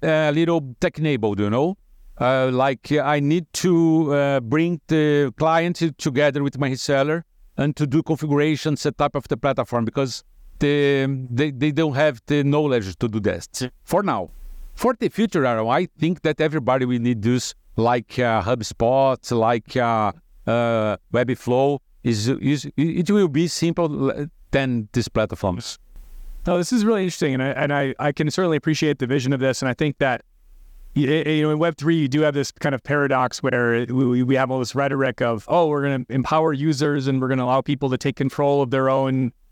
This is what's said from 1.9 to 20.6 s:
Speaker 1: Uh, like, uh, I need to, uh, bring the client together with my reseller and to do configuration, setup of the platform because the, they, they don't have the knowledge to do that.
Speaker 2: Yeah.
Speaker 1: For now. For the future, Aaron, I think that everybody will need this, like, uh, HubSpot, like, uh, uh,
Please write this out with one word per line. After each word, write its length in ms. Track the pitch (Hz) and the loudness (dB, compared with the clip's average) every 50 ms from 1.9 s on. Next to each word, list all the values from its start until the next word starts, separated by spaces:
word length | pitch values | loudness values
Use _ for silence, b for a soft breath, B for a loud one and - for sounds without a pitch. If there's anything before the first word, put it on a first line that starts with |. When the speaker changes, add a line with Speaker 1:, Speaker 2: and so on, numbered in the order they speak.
| - - - - - - | -20 -20 -20 -18 -8 -2
Speaker 1:
Uh, 300 | 127 127 135 131 131 131 127 | 0 0 2 2 2 0 2
like, 400 | 127 131 139 135 - - - 143 | 2 0 0 0 -4 -4 -2 0
uh, 60 | 151 | 0
I 220 | 131 143 151 147 | 2 0 0 0
need 300 | 143 143 156 180 160 - - | 2 2 0 0 -2 -4 -6
to, 580 | - - 185 175 165 165 165 160 165 160 143 143 | -2 0 2 4 4 4 4 4 2 2 2 2
uh, 280 | 143 143 139 139 135 | 0 2 2 0 -2
bring 380 | 120 110 135 156 165 170 175 151 - - | -2 0 0 0 0 0 -2 -4 -4 0
the 440 | 156 156 151 151 147 143 143 131 - - | 0 2 2 2 2 2 2 0 -2 0
client 440 | 156 160 160 165 165 175 175 - 165 160 143 | 0 2 2 2 2 0 -2 -2 -2 -4 -2
together 460 | - - 156 123 131 147 147 127 143 143 | -4 -4 -2 0 2 2 2 2 0 -2
with 160 | 139 - 127 | -2 -2 -2
my 100 | 143 131 | -2 -4
reseller 540 | 131 123 - - 143 135 139 147 160 170 - _ _ _ - - _ | -4 -4 -2 0 2 2 2 0 -2 -4 -6 _ _ _ -20 -10 _
and 180 | - 139 151 143 | -2 -2 -2 0
to 100 | - 151 | -2 -2
do 160 | 135 123 160 156 | 0 0 0 0
configuration, 760 | - 160 - 156 151 143 143 147 156 151 131 - 156 147 | 0 -2 -2 0 0 2 2 2 2 0 0 -2 -2 -2
setup 380 | - - 147 - - 147 143 - | -2 -2 -2 -2 0 -2 -2 -2
of 120 | 143 - - | -4 -6 -4
the 100 | 139 120 | -4 -2
platform 480 | - 139 131 131 117 - 123 120 113 | 0 0 0 -2 -2 -2 -2 -2 -2
because 360 | 104 - 139 139 127 - - - _ _ - - - - - | -2 -2 -2 -2 -2 -4 -10 -14 _ _ -20 -20 -20 -6 -2
the, 480 | 151 143 147 147 143 139 139 135 135 135 139 131 131 123 | 0 2 2 4 2 2 2 2 0 -2 -2 -4 -6 -4
they, 220 | 120 120 151 151 135 | -2 -2 -2 -2 0
they 200 | 120 143 151 143 | 0 -2 0 2
don't 220 | 147 160 151 127 | 0 0 0 2
have 260 | 135 156 151 131 113 - | 2 2 2 0 -2 -4
the 180 | - 147 147 139 | -2 0 2 2
knowledge 500 | 143 143 151 151 143 127 120 98 95 90 | 2 2 2 2 2 0 0 0 -4 -4
to 120 | - 123 117 | -4 -4 -2
do 100 | 104 110 | -2 -2
that. 280 | 98 101 87 85 - - - - 127 | 0 -2 -2 -2 -6 -12 -8 -8 -8
Speaker 2:
Yeah. 60 | 123 - - _ | -8 -8 -12 _
Speaker 1:
For 180 | - - - 202 | -2 0 0 0
now. 260 | 180 127 110 - - - - - - - - - - - | 0 -2 -4 -4 -8 -12 -16 -16 -16 -16 -16 -16 -16 -6
For 200 | - - 247 247 - | -2 0 0 0 0
the 100 | 240 165 | -2 -4
future, 380 | - - 226 196 - 170 135 | 0 0 -2 0 2 2 2
Aaron, 200 | 123 117 110 110 | 2 0 0 0
I 220 | 113 131 160 185 - - - | 0 0 0 0 -2 -4 -2
think 220 | 156 165 180 - | -2 -2 0 0
that 200 | - 160 151 - | -2 -2 0 2
everybody 440 | 156 156 147 156 120 123 127 135 127 | 0 0 0 0 0 2 2 2 2
will 160 | 123 127 120 | 0 0 0
need 220 | 117 123 123 107 101 | 0 0 0 0 0
this, 320 | 117 123 123 - - - - _ - - | 0 0 0 -2 -4 -10 -14 _ -8 -4
like, 420 | - 113 120 123 127 - - - 123 | 0 2 2 2 0 -2 -4 -4 -2
uh, 240 | 123 117 113 110 90 | 0 2 2 0 0
HubSpot, 960 | 113 127 120 107 - - - 113 117 131 135 135 135 127 - - - 120 117 | 0 -2 -2 -2 -6 -4 0 2 2 4 4 4 2 2 0 -2 -2 0 2
like, 380 | 110 117 120 117 - - - | 2 2 2 0 -2 -4 -2
uh, 360 | 127 120 117 117 110 107 101 - - - _ - - - | 0 0 2 2 2 0 0 -2 -6 -12 _ -20 -10 -4
uh, 500 | 117 117 120 | -2 0 0